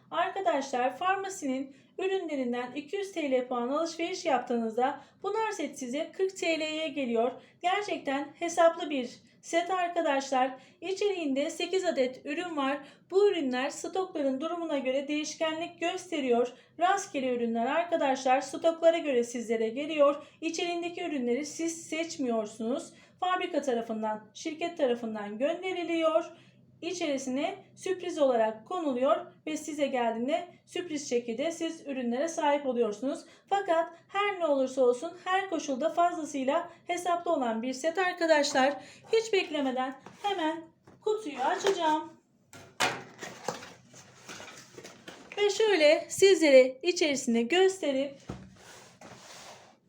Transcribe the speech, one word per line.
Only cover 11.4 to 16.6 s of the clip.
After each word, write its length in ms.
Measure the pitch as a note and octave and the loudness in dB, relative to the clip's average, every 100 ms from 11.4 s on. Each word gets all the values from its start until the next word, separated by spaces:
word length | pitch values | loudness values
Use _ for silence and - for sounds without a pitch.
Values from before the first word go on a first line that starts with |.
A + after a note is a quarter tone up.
| D#4 | -2
sekiz 360 | D#4+ F4 F#4 F4 | -2 -2 0 0
adet 400 | C#4 B3+ C4 C#4 | 0 0 -2 -8
ürün 320 | D4+ F4+ D4+ | -6 -4 -2
var. 200 | C4+ D4 - - - | -2 -2 -8 -20 -2
Bu 200 | F#4 G#4 | 4 6
ürünler 380 | F4 C4+ B3 C#4 | 4 0 0 -2
stokların 720 | - E4 F#4+ F#4 D#4+ C4+ C4 | -4 -6 -4 -2 0 0 0
durumuna 360 | D#4+ E4+ D#4+ C#4+ | -4 -4 -2 -2
göre 300 | B3+ C4+ C#4 | 0 -2 0
değişkenlik 720 | D4 D4+ - D#4+ D#4+ E4+ - | -4 -4 -4 -4 -2 -6 -4
gösteriyor. 760 | E4 F#4 - D#4 C4 A#3 B3 - | -4 -4 -6 -4 2 2 2 -4